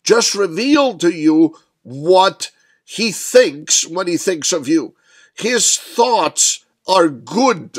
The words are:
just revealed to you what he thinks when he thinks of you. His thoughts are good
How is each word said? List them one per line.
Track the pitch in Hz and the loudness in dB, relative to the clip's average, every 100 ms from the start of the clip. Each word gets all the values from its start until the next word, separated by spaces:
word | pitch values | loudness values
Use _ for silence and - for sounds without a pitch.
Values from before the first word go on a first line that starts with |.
just | - 226 220 202 | 0 2 0 -2
revealed | 196 160 254 294 269 185 | -4 -2 0 2 2 0
to | 165 | -2
you | 165 156 156 160 - _ _ | 0 2 4 2 -2 _ _
what | - 131 156 185 190 - - _ _ _ - | -18 -6 2 4 4 0 -12 _ _ _ -14
he | - 226 | -6 -4
thinks | 175 - 247 226 143 156 - - | -4 2 4 4 0 -2 -2 -2
when | 170 185 | -6 -4
he | 165 | -2
thinks | - 175 - | -2 -4 -2
of | 175 131 | -4 0
you. | 160 123 _ _ _ _ | -2 -2 _ _ _ _
His | - 220 247 - - | -8 -4 0 0 -2
thoughts | - - 240 226 156 - - - _ _ - | -4 -2 0 2 0 0 -2 -2 _ _ -2
are | 185 165 | 2 2
good | 131 113 175 262 190 - | -2 -8 -2 0 -2 -6